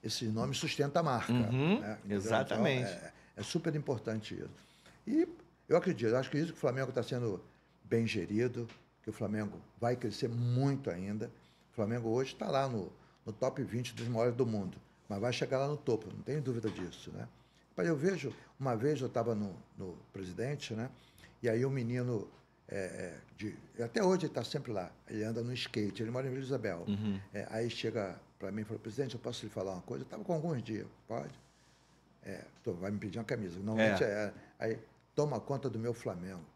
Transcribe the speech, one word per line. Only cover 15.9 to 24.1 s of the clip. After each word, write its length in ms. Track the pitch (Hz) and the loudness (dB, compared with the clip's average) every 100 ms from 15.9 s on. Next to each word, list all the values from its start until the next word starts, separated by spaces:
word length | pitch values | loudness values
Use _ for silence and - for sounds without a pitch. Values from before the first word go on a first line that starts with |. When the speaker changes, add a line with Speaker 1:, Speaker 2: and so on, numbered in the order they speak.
| 110 - | 2 2
Speaker 1:
não 80 | 101 | -8
tenho 200 | - 151 | -2 -2
dúvida 280 | 131 117 110 | 0 0 -2
disso, 420 | 92 90 - - | -2 -8 -8 -12
né? 160 | - 120 - - _ _ - | -10 -10 -14 -20 _ _ 0
Mas 120 | 170 | 2
eu 80 | 151 | 4
vejo, 380 | 170 185 131 - - - | 2 2 -4 -6 -18 -4
uma 160 | 135 113 | 0 2
vez 240 | 135 147 | 2 2
eu 80 | 127 | 0
tava 260 | 123 113 | 0 2
no, 220 | 107 101 85 - - | 0 -2 -6 -16 -10
no 180 | 95 82 - | -10 -10 -14
Presidente, 640 | 98 92 90 123 147 - | -10 -8 -4 -4 -4 -4
né? 160 | 110 123 - - - - - | -4 -6 -8 -20 -20 -20 -2
E 60 | 120 | 2
aí 160 | 113 135 | 4 2
o 40 | |
menino, 580 | 135 117 123 123 117 - - _ _ - | 0 0 0 0 0 -2 -12 _ _ -8
é, 100 | 101 | -4
é, 400 | 92 - 92 80 - - | -4 -4 -8 -8 -18 -8
de, 180 | 107 82 - - | -8 -8 -14 -6
até 220 | 117 226 | 0 4
hoje 220 | 185 | 6